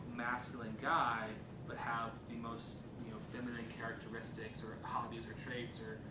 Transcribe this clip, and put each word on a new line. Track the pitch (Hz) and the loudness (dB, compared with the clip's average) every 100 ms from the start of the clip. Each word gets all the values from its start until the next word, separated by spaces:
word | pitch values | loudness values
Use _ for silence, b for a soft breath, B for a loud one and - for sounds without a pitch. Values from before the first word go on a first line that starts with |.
| 120 | -2
masculine | 120 120 123 - 127 113 107 | 0 2 2 0 -2 -2 2
guy, | 135 165 120 113 110 104 - - - | 6 8 8 6 2 -2 -6 -6 -4
but | 117 | -2
have | 120 117 113 113 - | 2 2 2 -2 -4
the | 117 | -2
most, | 117 113 - - - - | -2 -2 -4 -6 -6 -6
you | 117 | -4
know, | 110 - | -4 -4
feminine | 123 123 117 117 | -2 0 0 -2
characteristics | 123 113 110 110 113 113 - - - | 0 0 -2 -2 -4 -4 -4 -4 -4
or | 110 - | -4 -4
hobbies | - 127 120 117 113 | 0 2 2 -2 -4
or | 107 | -4
traits | - 123 113 - | -2 0 -2 -4
or, | 110 110 B | -4 -4 B